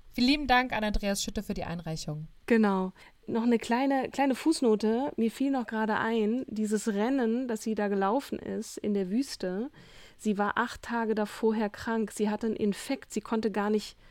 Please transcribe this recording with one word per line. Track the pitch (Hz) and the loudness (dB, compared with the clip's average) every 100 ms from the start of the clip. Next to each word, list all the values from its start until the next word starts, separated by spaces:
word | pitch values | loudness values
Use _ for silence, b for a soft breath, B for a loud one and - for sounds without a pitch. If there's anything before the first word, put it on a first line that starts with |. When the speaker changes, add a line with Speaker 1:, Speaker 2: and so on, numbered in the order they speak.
| - | -8
Speaker 1:
Vielen | - 247 | 0 2
lieben | 302 262 | 2 4
Dank | 247 254 | 2 2
an | - | -2
Andreas | 214 - 202 202 | 0 0 0 -2
Schütte | - 214 | -4 -6
für | 202 | -6
die | 180 | -6
Einreichung. | - 170 165 160 - 151 156 - | -6 -6 -8 -8 -6 -8 -10 -6
Speaker 2:
Genau. | - 226 208 190 185 b b _ - | 2 4 6 2 -2 b b _ -4
Noch | 226 | 0
eine | 240 226 | 2 2
kleine, | - 240 277 269 247 | 2 0 2 0 0
kleine | - 277 | 0 0
Fußnote. | 240 320 320 240 214 220 233 294 - | 2 0 4 4 4 2 0 -2 0
Mir | 226 | 0
fiel | - 277 | 0 0
noch | 269 | 0
gerade | 226 220 220 214 | -2 -2 0 0
ein, | 220 233 214 247 - | 2 2 2 0 -2
dieses | 214 214 214 226 | -4 0 0 0
Rennen, | 202 233 277 226 240 247 | 0 2 2 2 0 -2
das | 220 | -4
sie | 220 | -2
da | 214 202 | 0 0
gelaufen | 202 196 269 - 214 | 2 2 0 -2 -6
ist | - 196 - - | -6 -8 -8 -6
in | 208 | -2
der | 202 180 | 0 0
Wüste, | 226 277 - 185 190 277 b b b b - | -2 -2 -6 -6 -4 -6 b b b b -4
sie | 214 196 | 0 2
war | 202 - | 2 0
acht | 240 - | -2 -4
Tage | - 233 220 | -4 -2 0
da | 214 | 0
vorher | 208 - 220 220 208 | -2 0 2 2 0
krank. | - 233 226 208 | -2 -2 -2 -2
Sie | - 208 | 0 -2
hatte | 214 226 | 0 -2
einen | |
Infekt. | - 208 185 - 269 - | 0 0 0 -4 -6 -4
Sie | 214 | -6
konnte | - 220 220 | -2 -2 0
gar | 202 208 | 0 2
nicht, | 214 - b b | 0 -2 b b